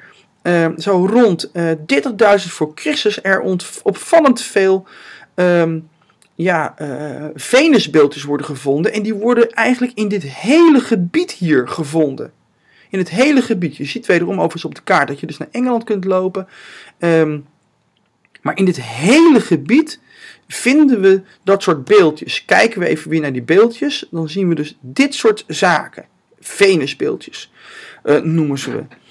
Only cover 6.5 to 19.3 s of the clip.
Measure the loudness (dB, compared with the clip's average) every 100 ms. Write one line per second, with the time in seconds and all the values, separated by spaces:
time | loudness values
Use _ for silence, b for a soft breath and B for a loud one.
6.5 | -2 -2 -8 -10 -10 -10 -10 -12 -12 0
7.5 | 2 4 4 4 4 2 0 -6 -6 -6
8.5 | -6 -2 -2 -2 -4 -6 -4 0 2 2
9.5 | 0 0 0 -4 -4 -4 -4 -8 -8 2
10.5 | 4 6 4 2 -2 0 -2 -4 -4 0
11.5 | 0 0 -6 -4 0 -2 -4 -14 _ _
12.5 | _ b b b -6 -4 0 2 2 0
13.5 | -2 -4 -8 -10 -6 0 0 0 -2 -4
14.5 | -4 -12 -8 0 0 0 -6 -12 -12 -10
15.5 | -4 -2 -2 -4 -4 -2 -2 -2 -6 -10
16.5 | B B B B B 0 2 2 -4 -12
17.5 | _ _ _ _ _ _ _ _ _ -6
18.5 | -2 -2 -2 -8 -2 4 6 8